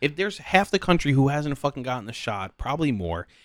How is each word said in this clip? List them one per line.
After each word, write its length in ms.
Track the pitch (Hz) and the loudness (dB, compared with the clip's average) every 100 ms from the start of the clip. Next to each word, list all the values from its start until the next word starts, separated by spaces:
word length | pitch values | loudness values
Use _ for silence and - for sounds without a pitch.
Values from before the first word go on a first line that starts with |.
If 160 | 143 147 | -4 -2
there's 220 | 202 196 | -6 -6
half 320 | - 190 202 | 0 2 2
the 80 | 196 | 2
country 340 | - 170 147 | 4 4 4
who 160 | 135 135 | 4 4
hasn't 300 | 147 147 139 | 2 -2 -2
fucking 240 | 143 139 | -4 -4
gotten 240 | 127 127 107 | -6 -6 -8
the 60 | |
shot, 420 | 117 - 101 95 - | -8 -6 -6 -6 -8
probably 360 | 123 147 156 | -6 0 0
more, 340 | 110 85 82 - _ | 0 -2 -4 -8 _